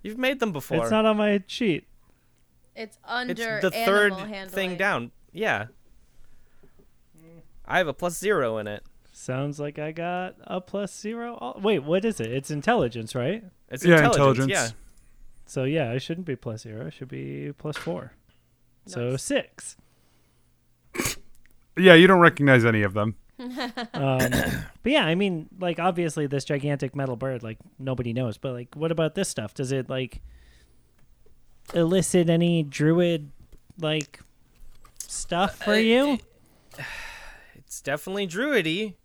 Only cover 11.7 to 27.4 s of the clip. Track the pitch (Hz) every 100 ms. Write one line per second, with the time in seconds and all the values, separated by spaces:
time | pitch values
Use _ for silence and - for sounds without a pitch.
11.7 | 185 143 180 226 - 113 131 - 147 208
12.7 | 240 123 117 110 127 123 220 202 _ _
13.7 | 127 156 160 147 156 139 127 135 190 117
14.7 | 110 - - - - - - - 147 131
15.7 | 160 120 127 - 165 170 127 123 110 117
16.7 | 107 139 - 131 135 139 139 143 143 151
17.7 | 151 - 175 - - _ _ _ _ _
18.7 | _ - 180 120 131 - 277 - - -
19.7 | - _ _ _ _ _ _ _ _ _
20.7 | _ _ - - - - - - - _
21.7 | - 185 165 185 185 170 - 143 127 117
22.7 | 107 101 104 104 104 - - 247 254 247
23.7 | 240 233 - 135 131 127 127 - - -
24.7 | - 220 294 170 175 202 165 156 185 180
25.7 | 170 180 175 165 151 143 139 - 147 143
26.7 | 143 135 139 135 117 135 127